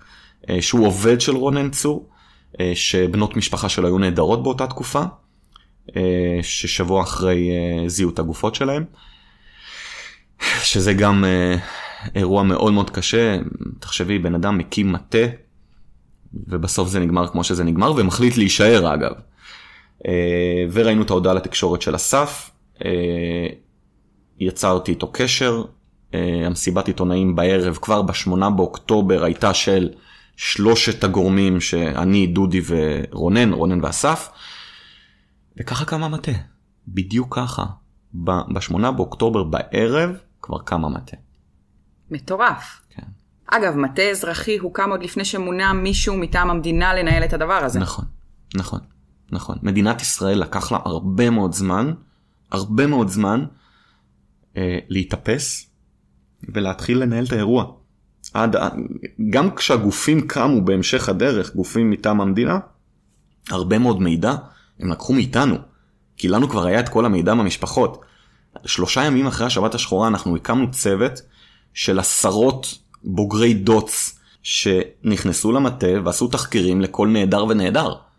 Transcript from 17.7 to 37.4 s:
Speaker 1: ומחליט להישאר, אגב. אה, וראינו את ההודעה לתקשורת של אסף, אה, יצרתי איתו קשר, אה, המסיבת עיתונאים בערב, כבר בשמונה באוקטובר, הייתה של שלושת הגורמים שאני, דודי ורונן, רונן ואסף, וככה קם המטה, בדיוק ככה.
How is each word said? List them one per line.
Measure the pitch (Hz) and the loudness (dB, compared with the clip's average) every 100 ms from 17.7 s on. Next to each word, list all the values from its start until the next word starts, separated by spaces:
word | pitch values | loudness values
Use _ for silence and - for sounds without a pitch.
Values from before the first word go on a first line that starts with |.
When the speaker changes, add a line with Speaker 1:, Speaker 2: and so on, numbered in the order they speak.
| 85 120 147 | 2 2 2
Speaker 1:
ומחליט | 95 87 120 120 | 2 2 2 4
להישאר, | 98 - 107 117 85 | 2 4 6 6 4
אגב. | 76 58 - - _ - - - - _ - - | 0 -2 -6 -16 _ -20 -20 -20 -20 _ -10 -4
אה, | 90 87 87 90 87 87 | 0 0 0 0 0 0
וראינו | 95 113 110 | 2 2 2
את | 107 | 2
ההודעה | 92 92 | 2 2
לתקשורת | 92 - - 92 85 | 2 0 -2 0 0
של | - 87 | -2 -2
אסף, | - 135 143 - - _ _ - | 0 0 0 -4 -14 _ _ -10
אה, | - 90 87 87 85 87 87 - _ _ _ _ _ _ _ - | -4 -2 -2 -2 -2 -4 -4 -8 _ _ _ _ _ _ _ -4
יצרתי | 92 - 98 92 90 | -4 0 0 0 0
איתו | 85 - | -4 -4
קשר, | - 127 - 127 117 - - _ _ _ | -2 -2 0 0 0 -4 -12 _ _ _
אה, | 92 87 85 82 | -4 -2 0 -2
המסיבת | 90 - 90 95 | -2 -2 -2 -2
עיתונאים | 92 90 92 95 85 | 0 0 2 2 2
בערב, | 87 95 90 78 | 2 2 0 -2
כבר | - 107 | 0 0
בשמונה | 95 92 - 92 98 | 0 -2 -2 0 2
באוקטובר, | 98 87 - - 107 98 92 | 2 0 -2 0 2 4 2
הייתה | 85 87 107 | 2 0 0
של | 92 - 95 90 - - - _ - | 2 2 2 0 -4 -20 -20 _ -10
שלושת | - - 101 113 - 104 | -6 0 4 4 2 0
הגורמים | 101 95 92 95 98 92 | 0 2 4 4 4 2
שאני, | - 85 82 69 92 101 92 | 0 0 0 0 2 4 4
דודי | 87 95 90 85 | 2 2 0 0
ורונן, | 82 78 71 - - 82 107 120 | 0 0 -2 -6 -2 2 4 4
רונן | 87 85 90 | 2 2 0
ואסף, | 76 - 143 160 - - - - - - - - _ _ _ _ _ - | -2 -2 0 -2 -6 -16 -20 -20 -20 -20 -20 -20 _ _ _ _ _ -14
וככה | - 120 | -8 -6
קם | 156 160 | -4 -4
המטה, | 160 156 - 98 - _ _ _ - | -4 -4 -4 -4 -6 _ _ _ -10
בדיוק | 92 95 113 127 | -6 -2 -2 -2
ככה. | 127 | -4